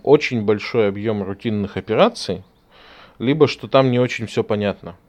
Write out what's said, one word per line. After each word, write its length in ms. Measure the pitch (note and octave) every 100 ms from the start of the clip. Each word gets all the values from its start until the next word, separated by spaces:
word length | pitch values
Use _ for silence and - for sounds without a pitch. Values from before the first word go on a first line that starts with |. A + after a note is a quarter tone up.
очень 400 | - D3 - A#2+
большой 440 | G#2 G#2 - A#2+ G#2
объём 340 | G2 G#2+ G#2+
рутинных 540 | F#2+ G2 A#2+ G#2+ G2 -
операций, 680 | F#2 A2 G#3 - - F2+ - _ _ _ - - - -
либо 300 | A2+ D3+ C3+
что 200 | - A2+
там 220 | C3+ C3
не 80 | B2
очень 280 | B2 - A2
всё 160 | -
понятно. 500 | G#2+ G#2 G2+ F#2+ F2 E2+